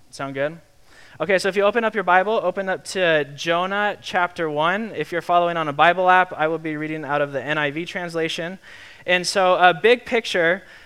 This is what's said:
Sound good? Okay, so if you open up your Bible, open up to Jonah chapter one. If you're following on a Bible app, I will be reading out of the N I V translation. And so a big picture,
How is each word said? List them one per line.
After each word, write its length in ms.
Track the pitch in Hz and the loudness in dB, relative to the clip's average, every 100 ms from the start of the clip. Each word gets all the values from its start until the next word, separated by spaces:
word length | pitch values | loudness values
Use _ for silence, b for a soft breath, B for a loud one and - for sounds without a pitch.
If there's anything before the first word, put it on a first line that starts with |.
| _ | _
Sound 220 | - 139 | -12 -10
good? 260 | 135 147 165 - _ B B B - | -6 -6 -8 -20 _ B B B -8
Okay, 180 | 160 190 | 0 0
so 100 | 196 | 0
if 80 | 190 | 2
you 60 | |
open 200 | 202 233 | 2 2
up 120 | 220 | 0
your 100 | 214 | 0
Bible, 360 | 185 185 196 220 | 2 4 4 0
open 260 | 175 196 190 | -2 -4 -4
up 160 | 170 | -6
to 400 | - 196 175 156 143 143 | -6 -2 2 2 0 -4
Jonah 600 | 165 170 185 202 208 - | -2 0 0 -2 -2 -4
chapter 480 | - 196 175 - 160 | -4 -2 -2 -2 -4
one. 440 | 147 160 196 226 | 0 0 0 -4
If 180 | 147 151 | -8 -6
you're 100 | 170 | -6
following 340 | - 175 175 170 | 0 2 2 0
on 120 | 151 | -2
a 40 | |
Bible 360 | 143 160 180 185 | 4 4 4 4
app, 240 | 185 180 | 4 4
I 140 | - 156 | 0 -2
will 100 | 165 | -2
be 180 | 160 151 | -6 -6
reading 280 | 156 156 | -6 -8
out 160 | 143 147 | -4 -2
of 120 | 143 | -2
the 100 | 139 | -4
N 160 | 127 156 | -2 -2
I 120 | 147 | -2
V 140 | 147 | -4
translation. 760 | 175 190 175 165 160 170 170 190 B B B B - | -8 -8 -8 -4 -4 -4 -8 -10 B B B B -2
And 200 | 180 175 | 0 0
so 280 | 202 185 | 2 4
a 180 | 175 180 | 6 4
big 320 | 165 214 240 | 4 2 2
picture, 580 | - 233 - 185 165 190 B B | 0 -4 -2 0 2 0 B B